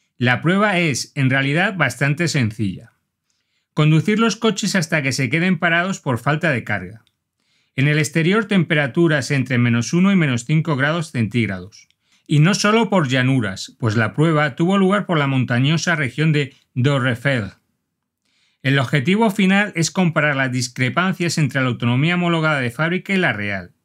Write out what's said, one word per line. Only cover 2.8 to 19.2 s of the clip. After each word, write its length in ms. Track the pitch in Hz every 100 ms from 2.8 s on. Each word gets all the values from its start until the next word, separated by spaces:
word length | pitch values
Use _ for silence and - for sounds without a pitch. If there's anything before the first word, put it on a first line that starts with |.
| - _ _ _ _ _ _ _ _
Conducir 460 | - 151 156 160 214
los 160 | 233 220
coches 400 | 226 - 196 190
hasta 260 | 160 160
que 80 | 135
se 180 | 120 127
queden 300 | 160 180 180
parados 400 | 175 170 185 190
por 220 | 147 117
falta 320 | - 151 165
de 100 | 123
carga. 400 | 107 101 90 113 _ _ _ _ _ _ _
En 140 | - 143
el 100 | 151
exterior, 480 | 151 165 160 208 220
temperaturas 840 | 196 156 151 139 170 170 147 117
entre 280 | 139 127 123
menos 340 | 120 117 117
uno 180 | 170 190
y 60 | 190
menos 300 | 151 120 -
cinco 300 | 156 160 139
grados 340 | 139 170 160
centígrados. 800 | 127 107 123 104 92 90 - _ _ _ _ -
Y 120 | 147
no 160 | 160
solo 340 | 202 208 226 233
por 180 | 190 131
llanuras, 680 | 131 127 131 104 95 - -
pues 180 | 117 110
la 180 | 110
prueba 420 | - 160 151 147 120
tuvo 220 | 170 196
lugar 260 | 190 202
por 140 | 170 160
la 80 | 139
montañosa 680 | 135 123 120 139 165 180
región 380 | 156 131 - 156
de 240 | 147 143 - _
Dörrefeld. 800 | - 127 139 127 117 143 127 95 - _ _ _ _ _ _ _ _ _ _
El 160 | 135 139
objetivo 520 | 120 151 120 202